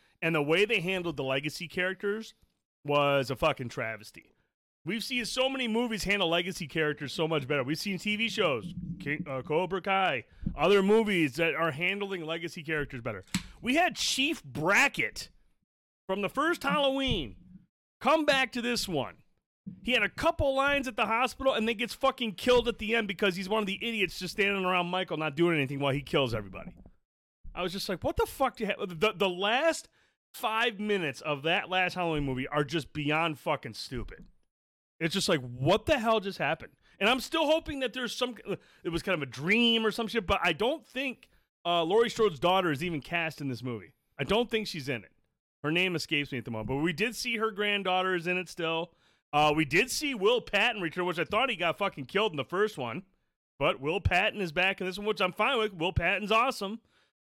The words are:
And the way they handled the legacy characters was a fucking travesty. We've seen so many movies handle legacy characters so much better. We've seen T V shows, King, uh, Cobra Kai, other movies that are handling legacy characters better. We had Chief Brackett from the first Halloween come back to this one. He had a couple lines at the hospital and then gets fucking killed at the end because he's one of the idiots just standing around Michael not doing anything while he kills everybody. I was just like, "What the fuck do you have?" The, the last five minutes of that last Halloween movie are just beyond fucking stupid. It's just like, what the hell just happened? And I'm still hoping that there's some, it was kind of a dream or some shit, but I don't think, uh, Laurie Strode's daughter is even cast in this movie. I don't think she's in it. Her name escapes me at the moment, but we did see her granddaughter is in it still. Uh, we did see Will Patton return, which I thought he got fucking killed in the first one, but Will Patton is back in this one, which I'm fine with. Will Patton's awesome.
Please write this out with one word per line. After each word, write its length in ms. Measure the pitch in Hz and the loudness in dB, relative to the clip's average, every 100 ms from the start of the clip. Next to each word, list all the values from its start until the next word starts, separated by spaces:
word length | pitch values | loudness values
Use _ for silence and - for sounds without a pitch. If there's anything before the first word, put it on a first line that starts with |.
| _ _ 165 | _ _ 0
And 80 | |
the 80 | 160 | 2
way 240 | 143 175 214 | 2 2 2
they 160 | 214 | 0
handled 360 | 175 190 175 143 | 0 -2 -4 -4
the 60 | |
legacy 440 | 131 139 147 - 170 | -2 -2 -2 -6 -8
characters 640 | 185 185 185 202 214 220 - _ _ _ _ | -4 -4 -2 -4 -4 -8 -18 _ _ _ _
was 460 | 143 143 143 139 127 | 0 4 4 4 0
a 60 | 127 | 0
fucking 340 | 160 139 120 | 0 0 -6
travesty. 640 | - 113 107 107 - - _ _ _ _ _ | -6 -8 -8 -14 -20 -20 _ _ _ _ _
We've 200 | 156 220 | -8 -6
seen 200 | - 247 214 | -4 -4 -2
so 220 | 254 262 | 0 0
many 200 | 269 240 | 0 0
movies 360 | 226 247 214 | 2 0 0
handle 240 | 185 202 170 | 0 2 2
legacy 380 | 170 180 - 160 | 2 0 -6 -4
characters 480 | 165 151 147 135 | 0 0 0 -4
so 140 | - 160 | -2 0
much 200 | 156 131 | 0 0
better. 160 | 147 | 0
We've 140 | 127 160 | 0 -2
seen 220 | 208 185 | -4 -4
T 160 | 208 208 | -2 -2
V 120 | 226 | -2
shows, 460 | 202 175 120 - - - - | 0 0 0 -4 -8 -8 -6
King, 240 | 143 151 151 | -4 -4 -4
uh, 140 | 131 | -6
Cobra 380 | 123 156 180 185 | 0 0 0 -2
Kai, 440 | 196 190 180 131 - - - 139 | 0 2 2 0 -6 -8 -6 2
other 240 | 170 202 | 4 6
movies 540 | 190 226 214 185 151 139 | 6 6 6 2 2 2
that 180 | 165 | 0
are 160 | 147 165 | 2 0
handling 560 | 143 180 202 196 190 156 | 0 -2 -2 -4 -6 -6
legacy 380 | 170 170 180 | -6 -8 -8
characters 380 | 147 151 139 123 | -4 -2 -4 -6
better. 220 | 117 101 - - - - | -8 -8 -6 -6 -6 -8
We 140 | 226 294 | 0 2
had 200 | 359 - | 2 0
Chief 480 | - - 285 302 | -2 0 0 -2
Brackett 840 | 139 123 165 214 277 - 110 - - _ _ _ _ _ _ _ - | -8 -2 2 4 4 2 -4 -6 -14 _ _ _ _ _ _ _ -6
from 160 | 190 | -2
the 60 | 190 | -2
first 340 | 262 320 330 | 0 0 0
Halloween 720 | 277 294 277 269 269 214 117 - - - _ _ _ - | 0 2 2 2 0 -2 -4 -12 -20 -20 _ _ _ -2
come 240 | 247 320 294 | 2 2 4
back 260 | 269 262 | 2 0
to 100 | 247 | -2
this 240 | 240 233 - | -2 -2 -2
one. 300 | 151 104 - _ _ _ _ - - | -2 -4 -8 _ _ _ _ -18 -10
He 80 | - | -2
had 100 | 240 | 0
a 80 | 202 | 0
couple 460 | - 320 330 285 269 | 0 0 2 2 2
lines 320 | 277 285 254 | 2 0 -2
at 80 | 226 | -2
the 100 | 208 | 0
hospital 480 | 226 247 - 269 | 2 0 0 0
and 140 | 233 220 | 2 0
then 100 | 208 | -2
gets 160 | 240 | -4
fucking 400 | - 269 269 233 | 0 0 0 -4
killed 340 | 175 247 247 240 | 0 4 4 4
at 120 | - | -2
the 160 | 214 226 | 0 0
end 120 | 202 | 0
because 280 | 180 202 180 | 0 0 0
he's 120 | 185 | 0
one 140 | 220 | 0
of 60 | 196 | 0
the 100 | 196 | -2
idiots 380 | 233 226 180 - | -2 0 -2 -2
just 160 | 185 | -6
standing 320 | - 202 196 185 | 0 0 2 2
around 220 | 185 175 | 2 2
Michael 300 | 185 185 156 | -2 -2 -2
not 180 | 156 143 | -2 4
doing 200 | 175 156 | 4 4
anything 240 | 131 139 | 2 0
while 140 | 143 | 0
he 80 | 143 | 0
kills 320 | 135 156 131 | 0 2 2
everybody. 380 | 110 98 92 - - - - _ _ _ _ - | -2 -6 -12 -14 -16 -20 -20 _ _ _ _ -14
I 80 | - | -6
was 100 | 180 | -6
just 160 | 190 - | -4 -6
like, 160 | 180 | -4
"What 140 | 277 403 | -2 0
the 80 | 453 | 0
fuck 300 | - 262 - | 0 -2 0
do 80 | |
you 100 | 208 - | -4 -4
have?" 240 | 196 165 | -6 0
The, 140 | 214 185 | 0 2
the 140 | 196 | 0
last 580 | 180 202 247 330 - - _ _ _ _ - | 0 0 2 2 0 -4 _ _ _ _ -6
five 460 | 220 220 240 196 | -2 0 0 0
minutes 400 | 214 202 156 - | 0 0 0 -4
of 220 | 156 139 | -4 -2
that 260 | 156 185 - | 0 0 0
last 240 | 185 180 | 0 0
Halloween 320 | 180 170 151 143 | 0 0 0 0
movie 220 | 127 139 | -2 -2
are 180 | 147 139 | 0 0
just 260 | 165 - | -2 -4
beyond 480 | 151 147 156 165 147 | -4 0 0 0 -2
fucking 340 | 160 151 127 | -2 -4 -4
stupid. 520 | - - 123 107 - - - _ _ _ _ _ - | -12 -10 -8 -10 -12 -20 -20 _ _ _ _ _ -4
It's 140 | 165 | -2
just 160 | 190 202 | 0 2
like, 100 | 160 | 2
what 460 | 123 123 147 208 - | 0 0 2 4 4
the 120 | 285 | 2
hell 220 | 220 220 | 4 2
just 180 | 196 185 | 0 -2
happened? 340 | 147 160 92 _ _ - | -2 -2 -6 _ _ 0
And 100 | 202 | 2
I'm 120 | 254 | 2
still 240 | - 330 294 | 0 0 4
hoping 340 | 320 320 277 | 2 0 -4
that 140 | 262 | -4
there's 220 | 254 240 - | -4 -6 -2
some, 200 | 254 - 208 175 _ _ | -4 -4 -8 -8 _ _
it 60 | 175 | -6
was 120 | 165 | -4
kind 140 | 202 170 | -2 -2
of 60 | |
a 100 | 135 | -4
dream 540 | 117 160 226 233 226 220 | -4 2 4 6 4 2
or 60 | |
some 160 | - 220 | 0 -2
shit, 200 | 233 175 | -2 0
but 120 | 196 | 2
I 80 | 175 | 2
don't 340 | 156 233 320 - | 2 0 -2 -6
think, 440 | 254 269 - - _ _ _ 175 | -6 -6 -6 -16 _ _ _ 0
uh, 180 | 175 | 2
Laurie 260 | 165 214 233 | 4 4 4
Strode's 300 | - 214 147 | 4 2 4
daughter 320 | 175 190 175 | 4 4 4
is 120 | 135 | 0
even 180 | 175 156 | -2 -4
cast 380 | - 170 160 - | -4 -4 -4 -4
in 80 | 139 | -6
this 160 | 117 | -4
movie. 300 | 127 113 87 _ _ - | -6 -8 -10 _ _ -6
I 40 | 135 | 0
don't 240 | 208 240 | 0 2
think 180 | 220 208 | -2 -4
she's 220 | 165 131 | -6 -6
in 140 | 117 | -6
it. 80 | 92 _ _ _ _ _ | -8 _ _ _ _ _
Her 80 | 147 | -2
name 240 | 170 185 165 | 0 2 0
escapes 360 | - 147 139 | -2 -2 -2
me 60 | 127 | -6
at 80 | 123 | -6
the 60 | |
moment, 160 | 110 107 | -6 -4
but 80 | 139 | -2
we 180 | 170 | -2
did 220 | 156 226 - | 0 -2 -4
see 220 | 247 226 | -6 -2
her 140 | 220 | -2
granddaughter 640 | 196 208 202 185 185 185 | -2 0 0 0 0 2
is 140 | 180 170 | 0 -2
in 100 | 180 | -4
it 120 | 175 | -4
still. 420 | - 160 165 170 _ _ _ _ | -4 -2 -2 -4 _ _ _ _
Uh, 220 | 147 151 151 | 4 4 4
we 100 | 151 | 4
did 240 | 165 254 | 2 2
see 240 | - 294 | -2 -4
Will 280 | 240 202 247 | 0 2 2
Patton 400 | - 196 233 214 | 0 0 0 0
return, 240 | 165 185 180 | -4 -2 -2
which 140 | 170 | -2
I 40 | |
thought 260 | 151 202 262 | 0 0 0
he 60 | 185 | 0
got 220 | 175 - | -2 0
fucking 280 | 196 156 127 | -2 -4 -2
killed 280 | 190 214 | 0 0
in 40 | 147 | -2
the 60 | |
first 340 | 127 180 214 151 | -4 0 0 -2
one, 260 | 120 135 - _ _ _ _ - | -6 -8 -12 _ _ _ _ -2
but 240 | 147 151 | 0 0
Will 200 | 139 185 | -2 0
Patton 400 | - 180 208 208 | 2 2 2 0
is 100 | 180 | -2
back 280 | 156 190 196 | 0 0 0
in 80 | 185 | -4
this 100 | 196 | -4
one, 100 | 208 | -2
which 140 | 214 | 0
I'm 120 | 185 | 0
fine 240 | - 226 247 | 2 0 2
with. 160 | 214 | 0
Will 200 | 180 175 | 0 -2
Patton's 380 | 180 175 190 202 | 2 0 0 2
awesome. 480 | 220 262 - 196 226 _ _ _ _ | 4 4 0 -6 -8 _ _ _ _